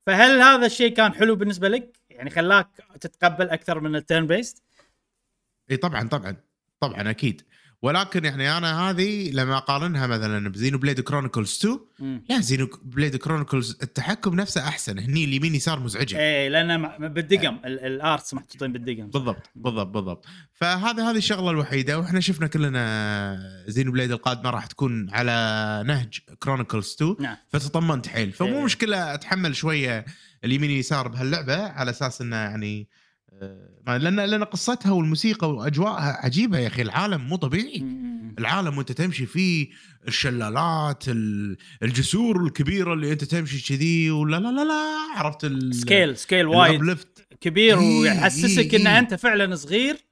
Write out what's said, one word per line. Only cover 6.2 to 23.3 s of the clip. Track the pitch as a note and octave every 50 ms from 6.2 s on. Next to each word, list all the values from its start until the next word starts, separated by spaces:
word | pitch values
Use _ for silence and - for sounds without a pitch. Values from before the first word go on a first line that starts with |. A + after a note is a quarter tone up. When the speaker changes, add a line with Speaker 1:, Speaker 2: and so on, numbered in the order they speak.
| F#2+ F#2+ G2 - _ _ _ _ _ _ _ _
Speaker 2:
طبعا | D3+ C3 F#2 G2 G#2 G#2+
أكيد. | A2 - - A#2 F#2 - _ _ _ _ _ _ _ _ -
ولكن | C3 D3+ F3+ G3 F#3+ - F3+ D#3
يعني | D3+ C3+ C#3 C3+ C#3+ D#3
أنا | E3+ E3+ E3 D#3+ E3 F3+ F#3+
هذه | F#3+ F3 F#3+ G3+ G#3+ G#3 G3 E3
لما | C3+ C3+ C3 C3 C3+
أقارنها | C3+ C3 - C#3 C#3 D#3+ F3 E3+ C#3 C3
مثلا | B2 A#2 A2 A2 G#2+ G#2+ G#2 G2+ G2+
بزينو | F#2+ G2+ A#2 C3+ C#3
بليد | C3 C3 C#3+ C#3 B2
كرونيكلز | B2 - C#3+ C#3+ C3+ A#2+ - A#2 G#2+ G2+ -
تو، | - - G#3+ B3 - - _ _ -
Speaker 1:
مم. | C3+ C3+ C3 A#2+ - -
Speaker 2:
لا، | B3 B3
زينو | F#3+ A#2 C3+ C3 C3+ B2+ - - -
بليد | C3+ B2 C#3 D3 D3 C3
كرونيكلز | B2+ - D#3 D#3+ D#3 D3 - C#3+ C3 A#2 A2 - _ -
التحكم | - _ - - - A#3 A3+ - G3+ E3
نفسه | F3+ G3+ G3 - D#3+ C3+
أحسن، | D3+ D#3 - - - G2+ G2
هني | G#2+ B2+ C#3+ E3 D#3+
اليمين | C#3 C3+ C3+ D3 E3 D#3
يسار | C#3 - E3+ D#3+ C#3
مزعجة. | B2+ A#2 G2 G#2+ C#3+ - F#3+
Speaker 1:
إيه، | D#3+ D#3 D3+ D3+ C#3 C#3 C3+
لأن | D3 D#3+ E3+ E3+ E3+ E3
م-، | D#3 D3+ - D3+ D3+
بالدقم، | D#3 D3 E3 E3 D3+ G3 F#3+ E3+ C#3+ A2+ A2 -
ال-، | B2+ C3 C3+ C3
الآرتس | C3 C3 C3+ D3+ D#3+ D#3 C#3 - - C3+
محطوطين | C3 - _ - - C#3 C3 B2
بالدقم. | B2 A#2 B2 A#2+ A2 G#2+ G2+
Speaker 2:
بالضبط، | G2+ C#3+ B2+ B2 G2 - - - _
بالضبط، | - A#2 B2+ A2+ A2 G2+
بالضبط. | F#2 G2+ G#2+ F#2+ F#2+ F2 - _ - - F#3 D#3 _ _
فهذا، | _ E3+ F3 F3+ F#3 G3 A#3 A#3+ A3+ A3+ A#3
هذه | A3+
الشغلة | A3 F#3+ - G#3+ F#3 F#3 F3
الوحيدة، | E3 D#3 C#3+ - C#3 C#3 C3 C3+ D3 D#3+
وإحنا | E3+ E3+ F3 F#3
شفنا | E3+ F#3 F#3 D#3 E3
كلنا | D3+ - D#3+ D3 C#3+ C3 B2+ A#2+ A2+ A2 A2 G#2+ G#2 G#2 G2+ G2+ G2